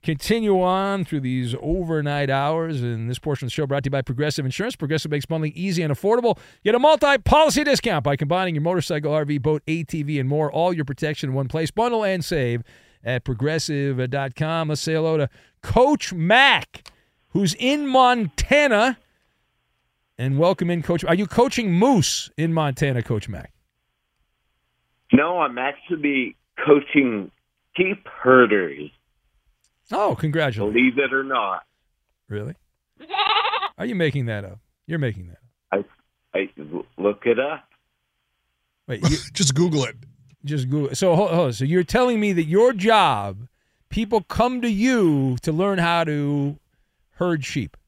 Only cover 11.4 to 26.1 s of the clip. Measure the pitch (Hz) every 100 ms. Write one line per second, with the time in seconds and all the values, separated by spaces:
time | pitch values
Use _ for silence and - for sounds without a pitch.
11.4 | 135 156 160 - 240 233 208 185 - 151
12.4 | 123 117 117 _ _ _ 113 123 - 117
13.4 | 139 160 - 143 139 127 127 139 135 -
14.4 | 156 165 160 151 - 160 160 160 139 _
15.4 | _ _ - 226 262 302 - 180 165 226
16.4 | 277 202 - - - _ _ _ _ 170
17.4 | 196 190 247 294 285 262 247 240 190 -
18.4 | - 285 294 233 240 247 _ _ _ _
19.4 | _ _ _ _ _ _ _ - 127 135
20.4 | 170 185 170 175 151 170 180 175 208 -
21.4 | 254 - 220 175 233 247 - - - -
22.4 | 165 160 151 127 143 123 - 107 - 92
23.4 | - _ _ _ _ _ _ _ _ _
24.4 | _ _ _ _ _ _ _ 131 156 180
25.4 | 147 123 131 - - 165 147